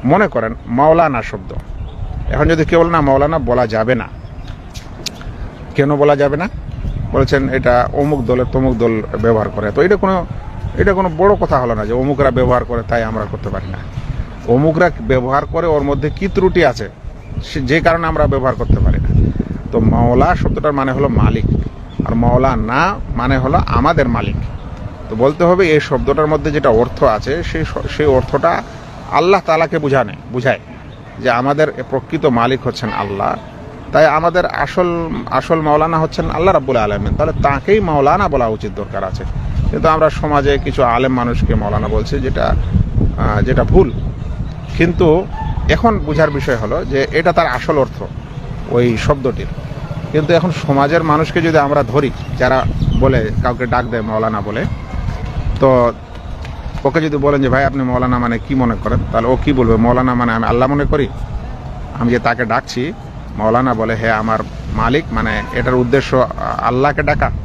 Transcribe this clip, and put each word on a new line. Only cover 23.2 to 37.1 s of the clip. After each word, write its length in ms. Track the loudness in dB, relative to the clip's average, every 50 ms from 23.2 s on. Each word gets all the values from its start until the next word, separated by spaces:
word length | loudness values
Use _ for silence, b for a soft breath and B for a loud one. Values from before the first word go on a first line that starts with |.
| 0 0 0
হলো 200 | 2 2 2 2
আমাদের 520 | 0 0 2 0 2 2 2 2 2 2 0
মালিক। 260 | 0 -2 -2 -2 -4 -4 -6 -6 -8 -10 -12 -12 -12 -10 -12 -12 -12 -12 -10 -8
তো 60 | -2
বলতে 280 | 2 2 2 2 2 2
হবে 280 | 2 4 4 4 4
এই 80 | 4 2
শব্দটার 480 | 2 2 -2 0 0 0 2 2 2
মধ্যে 240 | 2 0 0 0 0
যেটা 180 | -2 2 2 4
অর্থ 340 | 4 4 2 2 0 2 2
আছে 400 | 2 2 2 -2 -4 -4 -4 -4
সেই 220 | -4 -4 -4 -4
স-, 220 | -4 -4 -6 -6 -6
সেই 160 | -2 0 2
অর্থটা 560 | 4 4 4 2 2 -2 0 2 2 0 0 -4 -8 -14 -16 -16 -16 -16 -16 -12 -2
আল্লাহ 300 | 0 2 4 4 4 2 2
তাআলাকে 340 | 2 2 2 2 0 0 -2
বুঝানে, 340 | 0 2 2 2 0 0 -4 -14 -14 -6
বুঝায় 280 | -6 -2 0 0 0 0 -4 -14 -18 -18 -16 -18 -18 -18 -18 -18 -14 -4
যে 100 | -2 0
আমাদের 540 | 0 2 2 0 2 2 0 0 0 -8 -8 -4
প্রকৃত 360 | -4 -4 -4 -4 -6 0 2
মালিক 340 | 2 2 4 2 2 0 0 -2
হচ্ছেন 220 | -4 -4 -4 -6 -6
আল্লাহ। 460 | -4 -4 -4 -4 -4 -2 -2 -2 -2 -4 -10 -16 -18 -16 -16 -16 -16 -16 -14 -2
তাই 140 | 2 4 4
আমাদের 400 | 4 4 2 0 0 0 0 -2
আসল, 640 | 0 -2 -4 -4 -2 0 0 0 0 0 -2 -4 -4 -6 -8 -6 -2
আসল 300 | -2 -2 0 0 -2 0
মাওলানা 380 | 2 2 2 2 2 2 0 0
হচ্ছেন 300 | -2 -2 -2 -4 -4 -2
আল্লাহ 240 | -2 0 2 4 4
রাব্বুল 240 | 2 2 2 0
আলামিন, 380 | 0 2 0 0 -2 -2 -2